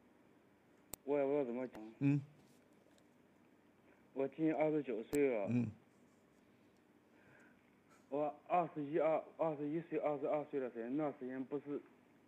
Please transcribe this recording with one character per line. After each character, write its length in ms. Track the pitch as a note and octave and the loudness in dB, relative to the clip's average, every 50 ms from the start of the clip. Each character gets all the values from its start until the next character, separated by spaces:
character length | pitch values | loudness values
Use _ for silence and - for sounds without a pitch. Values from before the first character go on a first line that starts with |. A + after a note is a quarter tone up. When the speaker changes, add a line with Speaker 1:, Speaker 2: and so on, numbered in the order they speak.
| - - - - - - - - _ _ _ _ _ - - - - - - - _ | -20 -20 -20 -20 -20 -20 -20 -20 _ _ _ _ _ -20 -20 -20 -20 -20 -20 -14 _
Speaker 1:
我 160 | C3+ C#3+ D3 | 0 2 2
也 60 | C#3 | 2
不 80 | C3+ C#3+ | 2 2
知 60 | D3 | 0
道 60 | C#3 | 0
怎 80 | A#2+ A#2 | 0 -2
么 140 | B2 C3 | -4 -6
讲。 140 | B2 - - - A2 - - | -6 -8 -12 -14 -14 -6 2
Speaker 2:
嗯。 220 | C#3 C#3 C#3+ D3 - - - - - - - - - _ - - - - - - - _ - - - - - _ - - - _ _ _ _ _ _ - - - - - _ | 4 4 4 4 0 -4 -16 -20 -20 -20 -20 -20 -20 _ -20 -20 -20 -20 -20 -20 -20 _ -20 -20 -20 -20 -20 _ -20 -20 -20 _ _ _ _ _ _ -20 -20 -20 -20 -14 _
Speaker 1:
我 160 | B2+ C3+ C3+ | -4 -4 -4
今 160 | - - D#3+ | -2 0 0
年 120 | D#3 D#3 | 0 2
二 140 | - D#3 D#3 | 2 2 2
十 100 | D3+ D#3 | 2 0
九 220 | C#3 C3 A#2 G#2 A2+ | 0 -2 -4 -4 -4
岁 340 | - - D3 C#3+ C3+ B2 | 0 2 4 4 4 4
了。 100 | G#2+ G2 F#2+ | 0 0 0
Speaker 2:
嗯。 180 | A#2 B2 A#2+ G#2+ G2+ - - - _ - - - _ _ _ _ _ - _ - - - - - _ _ _ _ _ - _ _ - - - - - - - - - - _ - _ - _ - - - - - | 0 0 0 0 -4 -10 -20 -20 _ -20 -20 -20 _ _ _ _ _ -20 _ -20 -20 -20 -20 -20 _ _ _ _ _ -20 _ _ -20 -20 -20 -20 -20 -20 -20 -20 -20 -20 _ -20 _ -20 _ -20 -20 -20 -14 -6
Speaker 1:
我 240 | C3 C#3+ D3+ D3 - - - | -4 -2 -2 -2 -4 -8 -4
二 220 | - E3 F3+ E3+ D3 - | 2 2 2 2 2 -2
十 120 | D#3+ D3 | -6 -6
一、 160 | C#3 D3 E3+ | 0 0 2
二-， 200 | D3 D#3+ D#3 C#3+ - - - | 2 4 2 2 -2 -4 -4
二 200 | - D3+ E3 D#3 | -2 -2 -2 0
十 120 | C#3 D3 D3 | -2 -4 -4
一 120 | D3+ E3+ | -4 -4
岁、 180 | E3 - D#3 D#3 | -4 -4 -4 -2
二 180 | - D3 D3+ C#3 | 0 0 -2 0
十 100 | C#3 D3+ | 0 0
二 160 | C#3 D3+ C#3+ | 0 0 -2
岁 160 | - - C#3+ | -2 -4 -4
的 100 | C3 A#2+ | -4 -2
时 100 | A2+ A#2+ | -4 -6
间， 160 | A2+ A#2+ C3 | -6 -4 -2
那 160 | D3 D#3 D3 C3 - | -2 -2 -2 -4 -6
时 80 | B2+ | -8
间 180 | B2 C3 C3 C3 | -8 -6 -8 -6
不 140 | B2 C#3+ C#3+ | -6 -6 -6
是 240 | C3+ C#3+ D3 B2+ - - - - - - - - _ | -6 -4 -6 -6 -8 -10 -20 -20 -20 -20 -20 -20 _